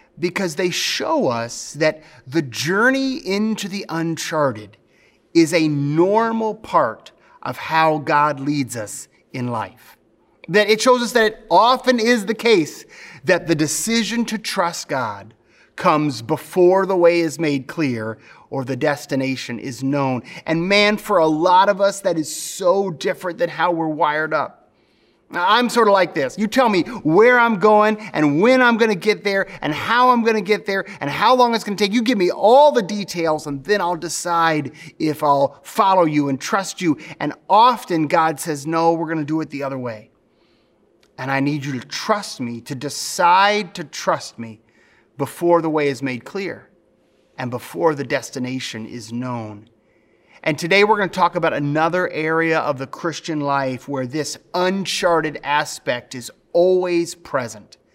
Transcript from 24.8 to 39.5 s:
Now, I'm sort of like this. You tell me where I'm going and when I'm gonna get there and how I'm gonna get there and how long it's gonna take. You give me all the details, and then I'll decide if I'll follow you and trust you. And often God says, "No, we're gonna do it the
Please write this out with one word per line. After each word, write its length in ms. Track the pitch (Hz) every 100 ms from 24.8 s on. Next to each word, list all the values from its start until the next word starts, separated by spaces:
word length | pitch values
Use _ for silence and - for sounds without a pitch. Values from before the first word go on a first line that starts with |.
| _ _ _ _ -
Now, 140 | 165 180
I'm 220 | 220 247
sort 180 | 240 214
of 60 |
like 200 | 196 180
this. 240 | 160 131 -
You 100 | 214
tell 200 | 240 240
me 140 | 190
where 580 | 214 240 151 170 233 247
I'm 200 | 233 208
going 380 | 208 214 214 214 -
and 300 | - 151 143
when 200 | 226 254
I'm 140 | 247 226
gonna 200 | 226 190
get 280 | 214 185
there 240 | 190 196 185 -
and 120 | 156
how 360 | 151 - 240 254
I'm 160 | 240 226
gonna 160 | 220
get 240 | 185 208 -
there 200 | 196 - -
and 100 | 143
how 240 | 143 214
long 220 | 254 240 226
it's 80 |
gonna 140 | - 196
take. 160 | 202
You 80 | 226
give 160 | 226 226
me 120 | 180
all 440 | - 202 262 294
the 100 | 247
details, 640 | 180 208 190 175 165 156 147
and 160 | 139
then 160 | 151 208
I'll 160 | 175 175
decide 800 | 165 - 180 170 165 156 135 - - -
if 240 | 156 147
I'll 380 | 147 143 139 -
follow 400 | - - 196 190
you 240 | 165 147 143
and 140 | 135
trust 400 | - 208 190 -
you. 160 | 180 147 - -
And 100 | 151 - -
often 580 | 202 240 226 - 170 147
God 340 | 170 160 147
says, 260 | 170 147 143
"No, 240 | 165 165
we're 160 | 165 160
gonna 160 | 165
do 160 | 143 160
it 100 |
the 140 | 156